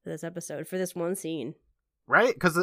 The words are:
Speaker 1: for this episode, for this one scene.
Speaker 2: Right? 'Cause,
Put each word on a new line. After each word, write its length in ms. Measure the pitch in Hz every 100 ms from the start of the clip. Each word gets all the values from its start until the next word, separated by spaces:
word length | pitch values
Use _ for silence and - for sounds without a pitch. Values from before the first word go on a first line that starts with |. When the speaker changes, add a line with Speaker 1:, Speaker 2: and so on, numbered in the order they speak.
Speaker 1:
for 60 | -
this 120 | 160
episode, 460 | 165 175 - 147 160
for 80 | 185
this 180 | 180
one 220 | 175 170 185
scene. 380 | 160 160 123 151 _ _ _ _ -
Speaker 2:
Right? 320 | 143 240 -
'Cause, 240 | 180 160